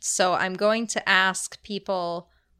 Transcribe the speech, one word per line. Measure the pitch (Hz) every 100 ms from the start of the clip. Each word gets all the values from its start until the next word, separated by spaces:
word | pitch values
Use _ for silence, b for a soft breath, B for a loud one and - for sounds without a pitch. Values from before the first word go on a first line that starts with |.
So | - - 185 175
I'm | 185
going | 185 208 226 226
to | - -
ask | 190 190 185 - -
people | - 202 202 190 170 170 170 _ _ _